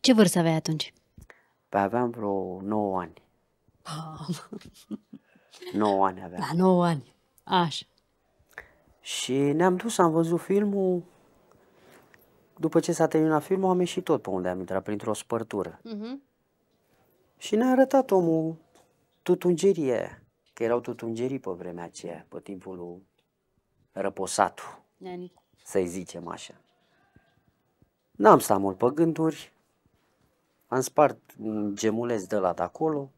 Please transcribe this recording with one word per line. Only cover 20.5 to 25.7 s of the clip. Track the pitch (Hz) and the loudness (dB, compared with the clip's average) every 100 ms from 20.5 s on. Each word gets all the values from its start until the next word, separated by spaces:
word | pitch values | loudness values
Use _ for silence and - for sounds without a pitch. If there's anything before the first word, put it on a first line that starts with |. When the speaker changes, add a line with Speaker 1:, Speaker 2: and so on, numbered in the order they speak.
Speaker 2:
că | - | -6
erau | 113 120 | 0 0
tutungerii | 120 113 117 113 127 135 | -2 -8 -8 -4 -4 -6
pe | - | -8
vremea | 87 90 87 | -10 -10 -10
aceea, | 85 - 90 82 - | -12 -12 -12 -14 -14
pe | - | -18
timpul | - 95 92 92 | -14 -14 -12 -12
lui | 87 87 98 _ _ _ _ _ _ _ _ | -12 -14 _ _ _ _ _ _ _ _ _
Răposatu, | - 98 95 92 - 95 - - - _ _ | -8 -6 -4 -6 2 2 0 -18 -20 _ _
Speaker 1:
Neanicu. | 185 180 180 _ _ _ | -14 -14 -14 _ _ _
Speaker 2:
să-i | - | -4